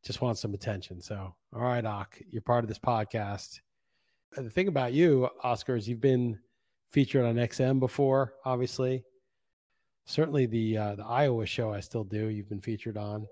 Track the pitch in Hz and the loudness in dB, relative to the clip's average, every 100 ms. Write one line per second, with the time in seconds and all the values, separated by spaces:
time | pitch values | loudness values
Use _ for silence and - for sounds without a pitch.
0 | - - 127 110 107 101 - 98 - 90 | -10 -2 -2 -2 -4 -6 -6 -6 -8 -16
1 | - 101 92 - _ 113 123 120 110 101 | -10 -10 -10 -14 _ -2 0 0 -2 -6
2 | 95 - - 117 - 120 113 107 - 113 | -10 -16 -10 -8 2 2 2 -2 0 0
3 | 107 113 101 101 - - _ _ _ _ | 0 -4 -4 -6 -10 -18 _ _ _ _
4 | _ _ _ - 120 180 190 143 123 135 | _ _ _ -10 -4 0 2 2 2 4
5 | 170 135 127 - 123 117 - 123 104 117 | 6 6 4 -2 -2 -2 0 -2 -2 2
6 | 135 127 120 107 _ _ _ _ _ - | 4 4 2 -2 _ _ _ _ _ 2
7 | 135 139 120 117 120 - 131 135 127 - | 4 4 2 2 0 2 2 2 0 2
8 | 139 135 127 - 131 123 123 - 127 131 | 4 4 2 -4 -4 -2 -2 -2 -2 -2
9 | - _ _ _ _ _ _ _ _ _ | -8 _ _ _ _ _ _ _ _ _
10 | - - 156 147 120 113 110 107 104 104 | -6 0 2 2 2 2 0 0 -2 -4
11 | 107 123 143 117 107 - 113 101 - 117 | -2 2 2 2 -2 -2 -4 -4 -6 -6
12 | 104 107 110 104 101 101 - 107 117 104 | -4 -2 -2 -4 -6 -8 -6 -6 -6 -8
13 | 104 107 107 | -6 -8 -10